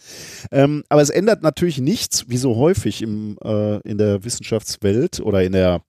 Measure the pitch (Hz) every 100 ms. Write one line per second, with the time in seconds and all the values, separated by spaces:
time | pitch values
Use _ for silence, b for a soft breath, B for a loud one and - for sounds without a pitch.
0 | B B B B B 139 139 151 - 147
1 | 147 156 202 208 156 - 175 135 131 226
2 | - - - 123 131 113 147 196 - 104
3 | 113 107 107 104 - 107 107 104 - 104
4 | 104 101 113 - 107 113 - - 101 107
5 | 165 - - 98 92 95 92 87